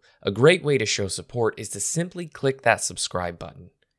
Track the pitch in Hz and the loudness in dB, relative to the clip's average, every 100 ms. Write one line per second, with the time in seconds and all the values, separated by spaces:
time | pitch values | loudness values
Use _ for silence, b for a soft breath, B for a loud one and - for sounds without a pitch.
0 | b b - 101 143 185 147 135 107 - | b b -4 4 6 6 2 0 0 -2
1 | 98 - - 123 110 - 107 101 - 165 | -4 -6 -8 -2 -2 -2 -10 -6 -4 -4
2 | 175 180 170 - 135 135 120 104 - 85 | -4 -6 -12 -2 -2 2 2 2 0 -6
3 | - 92 87 85 85 - 90 _ _ | -4 -4 -6 -8 -14 -16 -20 _ _